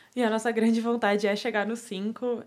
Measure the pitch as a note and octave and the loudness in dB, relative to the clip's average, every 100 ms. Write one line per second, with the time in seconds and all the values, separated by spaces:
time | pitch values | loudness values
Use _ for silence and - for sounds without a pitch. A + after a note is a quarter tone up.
0 | - B3 A3+ A3 A#3 A3 A3+ A3+ A3+ A#3 | -10 -2 0 0 0 2 4 4 2 0
1 | G#3 G3+ G3+ G#3 A#3 G#3+ G3+ A#3 - F#3+ | 2 2 2 0 0 -2 -2 -4 -8 -6
2 | G#3 A3+ B3 A#3 | -6 -4 -4 -4